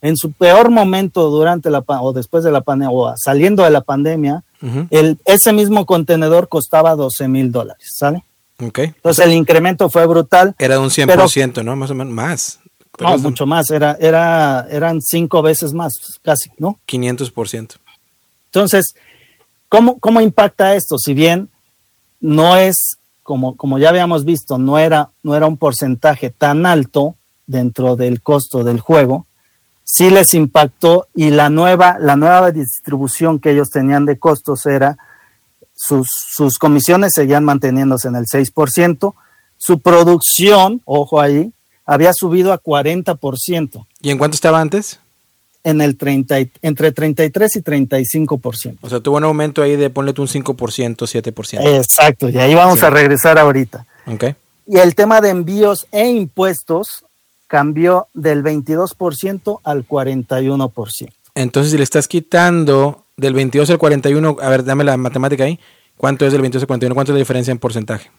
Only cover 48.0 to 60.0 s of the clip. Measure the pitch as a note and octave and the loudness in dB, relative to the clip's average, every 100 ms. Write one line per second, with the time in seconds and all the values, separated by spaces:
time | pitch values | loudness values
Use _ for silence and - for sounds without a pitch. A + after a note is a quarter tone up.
48 | B2 D#3 D3+ C3 B2 A2 A#2+ - A#2 B2 | -2 -4 -2 -4 -8 -12 -14 -16 -10 -6
49 | B2+ D3 D#3 D3+ D3+ C#3+ C#3+ C#3+ C#3 C3 | -2 0 0 -2 -4 -2 0 0 -2 -2
50 | C#3 C3+ C#3 C#3+ C3+ B2+ A#2 - A#2+ A#2 | -6 -6 -6 -6 -6 -6 -6 -6 -8 -6
51 | A#2 A#2 A2 A2 A2 G#2 D3 C#3 B2 - | -6 -6 -8 -12 -12 -2 2 2 2 4
52 | D3+ C3+ C3 B2 C3 D#3+ F3+ F3+ E3 C#3+ | 2 2 -4 0 2 4 4 4 4 4
53 | C#3+ C#3 E3+ D#3+ D3 C3+ B2 A2+ A#2 _ | 2 2 4 4 4 2 -4 -8 -20 _
54 | - A2 B2 C#3+ _ _ - G3 F3+ - | -14 -6 -6 -6 _ _ 0 4 4 4
55 | G#3 A3 G#3 F#3 E3 G3+ G#3 G3+ - G#3 | 2 4 2 -2 -4 0 0 0 -6 -2
56 | A#3+ A#3+ F3 - F#3+ E3 - E3+ G#3+ - | 0 0 -4 -2 -2 -2 -4 -6 -6 -14
57 | _ _ _ _ _ D3+ D3 D3+ E3+ F3+ | _ _ _ _ _ -2 0 0 2 0
58 | F3+ - D3 D3 C#3+ D3+ C#3 D#3+ F3+ - | -2 -6 -2 -2 -2 -4 -4 -4 -4 -4
59 | F3+ C#3 G3 G3 G#3 G#3 - C#3+ A#2+ D3 | -8 -6 -8 -8 -8 -8 -6 -6 -4 -6